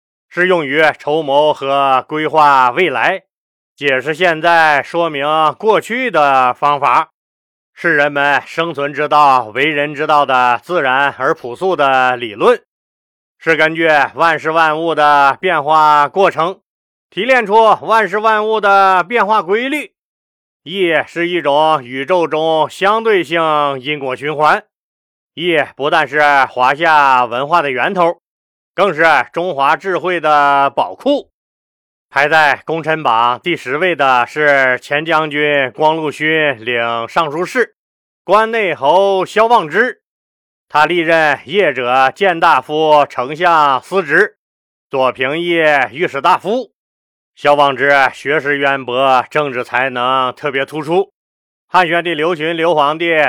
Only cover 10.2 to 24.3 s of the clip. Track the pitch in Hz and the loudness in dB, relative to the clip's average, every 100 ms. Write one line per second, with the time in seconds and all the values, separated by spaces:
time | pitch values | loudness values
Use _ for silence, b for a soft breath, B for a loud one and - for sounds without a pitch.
10.2 | 131 127 123 117 - 180 131 135 139 127 | 2 0 0 -2 -4 -2 0 0 -2 -2
11.2 | 139 156 123 120 185 151 135 131 127 123 | -4 -4 -8 -6 -4 0 2 2 0 -2
12.2 | 117 104 208 240 _ _ _ _ _ _ | -8 -2 0 0 _ _ _ _ _ _
13.2 | _ _ 160 156 156 165 165 147 123 120 | _ _ -2 0 0 2 2 2 0 0
14.2 | 165 151 147 165 160 156 165 151 147 143 | 0 0 -2 0 0 0 -2 2 4 4
15.2 | 139 127 185 160 143 156 151 147 143 190 | 2 0 -2 -2 0 2 4 4 2 2
16.2 | 180 151 170 190 _ _ _ _ _ 175 | 0 0 -6 -8 _ _ _ _ _ -6
17.2 | 240 254 196 226 220 170 151 226 190 208 | 0 0 2 4 4 2 0 0 0 -2
18.2 | 220 214 214 220 202 196 190 185 175 240 | 0 0 -2 0 2 4 4 2 0 -2
19.2 | 190 214 165 214 262 294 226 _ _ _ | 0 -2 0 -2 -2 -6 -8 _ _ _
20.2 | _ _ _ _ 143 196 170 151 - 170 | _ _ _ _ -12 -4 0 0 -2 -6
21.2 | 175 175 143 143 156 151 123 131 135 180 | -4 -2 0 2 2 0 -4 -10 -4 -2
22.2 | 156 156 160 160 143 - 190 226 226 190 | -2 -2 -2 0 -2 -2 0 0 0 -2
23.2 | 139 170 160 147 143 135 131 151 131 127 | -2 -2 0 0 -2 -4 -8 -8 -6 -8
24.2 | 143 | -8